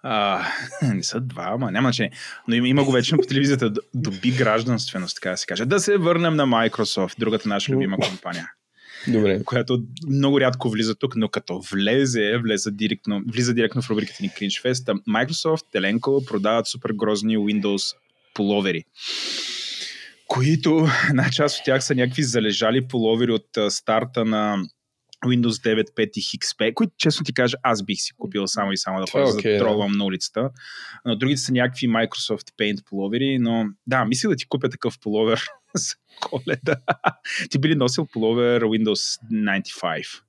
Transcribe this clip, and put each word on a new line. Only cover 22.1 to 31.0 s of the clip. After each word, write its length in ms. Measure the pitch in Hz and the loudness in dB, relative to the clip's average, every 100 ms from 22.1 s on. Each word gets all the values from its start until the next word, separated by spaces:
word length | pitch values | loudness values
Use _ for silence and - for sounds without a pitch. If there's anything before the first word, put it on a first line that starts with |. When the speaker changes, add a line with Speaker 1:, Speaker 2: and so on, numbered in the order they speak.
| 127 | 0
Speaker 1:
залежали 640 | 139 120 107 98 110 123 127 | 0 2 2 2 2 2 0
пуловери 440 | 127 110 113 120 | 0 2 4 2
от, 260 | 113 _ - | 0 _ -2
а, 140 | 104 | -2
старта 540 | - - 110 123 123 113 | -2 0 0 0 -2 0
на 320 | 107 107 101 92 _ _ _ _ - 123 | 0 0 -2 -4 _ _ _ _ -6 0
Windows 380 | 123 117 110 | 2 2 0
девет 240 | 117 110 107 - | 0 0 0 0
пет 220 | 107 - | -2 -2
и 40 | |
X 180 | - - - - | -8 -6 -8 -2
P, 140 | 110 | -2
които, 200 | - 226 _ | 2 0 _
честно 260 | 160 151 | 0 0
ти 100 | 156 | -4
кажа, 240 | 135 123 135 | 0 0 2
аз 200 | 127 110 | 0 0
бих 160 | 98 98 | -2 -4
си 100 | - _ | -4 _
купил 300 | 101 101 98 | -6 -4 -2
само 240 | - 101 | -2 -2
и 60 | 95 | -2
само 220 | - 95 | -4 -4
да 60 | 95 | -2
Speaker 2:
Това 160 | 127 | 2
е 40 | 139 | 2
Speaker 1:
ходя 120 | 107 | 2
Speaker 2:
окей, 140 | 110 | 2
Speaker 1:
да 60 | 104 | 4
Speaker 2:
да. 60 | 107 | 4
Speaker 1:
тролвам 260 | 104 101 | 2 0
на 120 | 101 98 | 0 -2
улицата. 440 | 92 - - 131 127 - - - - | -2 -4 -4 -4 -6 -18 -18 -18 -10